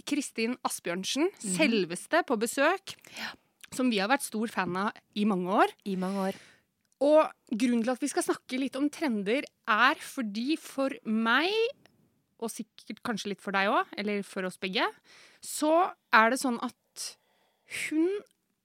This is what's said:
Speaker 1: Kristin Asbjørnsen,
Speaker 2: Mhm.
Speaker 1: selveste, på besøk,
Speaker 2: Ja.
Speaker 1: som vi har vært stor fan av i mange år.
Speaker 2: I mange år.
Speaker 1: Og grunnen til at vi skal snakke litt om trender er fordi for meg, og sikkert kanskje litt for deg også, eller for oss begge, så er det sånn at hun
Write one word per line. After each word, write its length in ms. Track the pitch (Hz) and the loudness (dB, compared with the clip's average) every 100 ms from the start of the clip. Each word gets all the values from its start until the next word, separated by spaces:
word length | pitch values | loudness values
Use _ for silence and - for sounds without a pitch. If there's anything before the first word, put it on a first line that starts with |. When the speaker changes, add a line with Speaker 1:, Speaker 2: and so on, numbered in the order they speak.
Speaker 1:
Kristin 540 | - 285 - - 226 247 | -4 -2 -2 -2 -2 -2
Asbjørnsen, 680 | 262 - 185 175 190 262 349 | -4 -4 -4 -4 -2 0 0
Speaker 2:
Mhm. 260 | - 208 185 | -2 -4 2
Speaker 1:
selveste, 680 | - 226 170 175 - - - | 4 4 0 -4 0 0 2
på 140 | 233 | 0
besøk, 560 | 233 - 285 381 - - - | 0 2 2 2 -4 -18 -18
Speaker 2:
Ja. 220 | - - - _ _ - | -12 -12 -14 _ _ -12
Speaker 1:
som 220 | - 254 | -2 0
vi 100 | 208 | 2
har 80 | 196 | 2
vært 140 | 269 | 0
stor 240 | - 214 226 | -2 -4 -4
fan 280 | - 175 180 | -4 -2 -2
av 160 | 208 - _ | -4 -6 _
i 140 | 208 208 | -2 0
mange 240 | 185 180 | 2 2
år. 180 | 214 392 - | 2 2 0
Speaker 2:
I 140 | - 185 | -6 -4
mange 340 | 185 196 190 | -4 -2 -2
år. 60 | 196 - - _ _ _ - | -4 -12 -20 _ _ _ 0
Speaker 1:
Og 300 | 277 302 294 - - | 4 6 4 -2 -8
grunnen 360 | 208 254 240 | 0 2 2
til 100 | 226 | 0
at 100 | 254 | -2
vi 80 | 285 | -2
skal 140 | - | -2
snakke 360 | 330 330 - 254 | -2 -2 -4 -4
litt 160 | 269 269 | -4 -2
om 140 | 294 | -2
trender 560 | - 311 214 190 262 - _ - | -2 -2 -2 0 -2 -2 _ -2
er 280 | 214 247 320 | 4 4 2
fordi 640 | - - 220 196 247 311 | -6 -8 -6 -4 -2 -4
for 320 | - - 269 - - | -4 -4 -4 -4 -2
meg, 420 | 220 226 247 349 440 466 - _ _ _ _ _ - | 0 2 2 2 0 -2 -4 _ _ _ _ _ -10
og 100 | 226 | -10
sikkert 480 | - 220 _ - 220 | -8 -14 _ -16 -10
kanskje 260 | - 208 208 | -6 -6 -6
litt 100 | 196 | -8
for 100 | - | -2
deg 160 | 196 196 | 0 2
også, 160 | 285 381 330 | 2 0 -4
eller 240 | 208 208 | -4 -4
for 200 | 196 - | -6 -6
oss 140 | 185 - | -8 -6
begge, 260 | 190 196 359 - _ - - _ | -4 0 -2 -4 _ -20 -20 _
så 560 | - - 302 330 370 - _ | -12 -2 2 4 2 -2 _
er 180 | 220 226 | 6 6
det 80 | 262 | 4
sånn 200 | 269 233 | -2 -2
at 460 | 240 - _ - - - _ _ _ _ - - - | -6 -10 _ -14 -14 -14 _ _ _ _ -14 -8 -2
hun 220 | 302 339 403 - _ _ _ | 0 0 0 -8 _ _ _